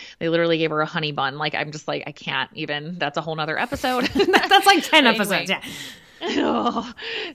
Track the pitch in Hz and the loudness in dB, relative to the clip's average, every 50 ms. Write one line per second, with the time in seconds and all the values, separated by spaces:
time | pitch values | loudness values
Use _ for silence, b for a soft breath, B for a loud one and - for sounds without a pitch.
0 | B B B B 165 165 160 170 170 170 165 160 160 156 151 151 156 156 - 170 | B B B B -2 0 2 2 4 2 2 2 2 0 0 0 0 0 -2 -2
1 | 156 151 147 143 135 135 131 147 151 151 - - 147 151 147 156 - - 147 143 | -2 -2 -2 -2 -2 -2 -2 -2 -4 -2 -2 -2 -4 -4 -6 -10 -6 -6 -6 -6
2 | - - 147 - - - 143 135 127 - - - 156 147 147 147 147 156 180 175 | -6 -8 -14 -12 -8 -4 -4 -4 -4 -4 -6 -8 -6 -6 -6 -6 -6 -8 -6 -4
3 | 151 143 147 170 156 165 160 156 151 156 156 - - 247 - - - 262 254 247 | -4 -4 -2 -4 -4 -4 -4 -4 -4 -4 -2 -2 -4 -4 -4 -4 -2 -2 0 0
4 | 240 302 - - 392 349 370 - - 359 381 403 392 392 392 330 - - - 311 | -2 0 2 2 4 6 6 4 6 6 4 6 8 6 6 6 4 4 6 6
5 | 285 240 220 220 208 - 190 165 170 180 190 151 - B B B B B B B | 6 6 4 2 2 0 0 0 0 -2 -4 -4 -6 B B B B B B B
6 | B B B B - 349 - 277 285 - 233 240 214 233 226 233 233 247 226 B | B B B B -6 -4 -2 0 0 0 0 0 0 0 -2 -2 -4 -8 -10 B
7 | B B 453 440 415 359 294 | B B -8 -8 -8 -10 -12